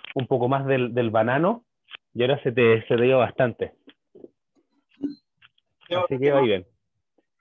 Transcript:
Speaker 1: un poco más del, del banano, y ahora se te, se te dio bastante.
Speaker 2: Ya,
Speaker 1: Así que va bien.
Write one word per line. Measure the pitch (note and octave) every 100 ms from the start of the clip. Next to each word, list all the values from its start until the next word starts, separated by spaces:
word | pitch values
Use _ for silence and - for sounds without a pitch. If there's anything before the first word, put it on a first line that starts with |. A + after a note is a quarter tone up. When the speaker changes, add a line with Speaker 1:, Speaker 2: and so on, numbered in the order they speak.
| -
Speaker 1:
un | - B2+
poco | C3 B2
más | C3+ C3+
del, | C3+ B2
del | A#2+ A#2
banano, | A2 A2+ C3+ E3+ A#3 _ _ _ - _
y | A2
ahora | B2 C#3
se | C#3
te, | A#2 A#2 A2+ -
se | A#2+
te |
dio | B2 C3
bastante. | A2 - B2+ G#2+ F#2 _ _ _ _ - - _ _ _ _ _ _ - C#4 - _ _ _ _ _ _ -
Speaker 2:
Ya, | F3+
Speaker 1:
Así | F3 C3
que | C#3
va | C#3+
bien. | B2+ F#2+ F2+ _ _ _ _ _ _ _